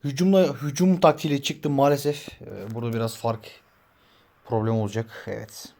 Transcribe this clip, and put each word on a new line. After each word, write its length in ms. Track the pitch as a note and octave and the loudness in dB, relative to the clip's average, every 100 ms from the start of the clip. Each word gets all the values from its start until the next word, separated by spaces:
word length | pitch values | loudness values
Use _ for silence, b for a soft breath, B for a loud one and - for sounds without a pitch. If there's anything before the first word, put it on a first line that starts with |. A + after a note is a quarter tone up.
Hücumla, 500 | C#3+ C3+ F3+ F#3+ E3+ C3+ | -6 0 4 6 4 0
hücum 380 | D3 C3 F#3 F3+ | -6 2 2 6
taktiğiyle 420 | E3+ D3 D#3+ C#3+ | 4 4 0 -2
çıktı 280 | - D3+ D3+ | -2 -6 -2
maalesef. 580 | C#3 C#3 C#3+ C#3+ C#3+ - - | 2 4 4 0 -4 -10 -16
Ee, 320 | - G2+ G#2 | -16 -14 -10
burada 180 | A2+ A#2 | -6 -4
biraz 240 | A2+ A2+ - | -2 -4 -2
fark, 340 | A#2 A2 - - _ _ _ b b b b _ | -4 -4 -8 -20 _ _ _ b b b b _
problem 300 | - A2+ A2 | -4 -2 0
olacak. 500 | A2+ G#2 G#2+ A2+ - - | 0 -2 -4 -8 -12 -10
Evet. 420 | - A2 - - | -10 -12 -18 -20